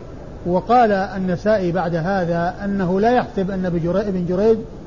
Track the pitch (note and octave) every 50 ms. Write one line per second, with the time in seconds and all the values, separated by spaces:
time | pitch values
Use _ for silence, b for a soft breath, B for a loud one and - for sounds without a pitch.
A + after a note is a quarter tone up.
0 | - - - - - - - - - E3+ F3 F#3 F3 - A#3 B3+ A#3+ G#3+ G3+ F#3+
1 | F#3+ G3 F#3+ G3 F#3+ F#3 F3+ - - G#3+ A3 G#3 F#3 F3 E3 F#3 E3 F3 E3 E3
2 | D#3 F#3 G3+ F#3+ F3+ E3 E3+ E3+ E3+ F3+ F3 - G3+ G3+ G3 G3 F#3 F3 F#3 G3
3 | G#3 A#3 B3 A#3+ F3+ - - G3+ F#3+ F#3 G3 F#3 F#3 F3+ E3+ F3 D#3 E3+ F3 F#3+
4 | G#3+ G#3 F#3 F#3 F3 D#3+ F3+ F#3 G#3 A3+ A3+ G#3+ - - - - -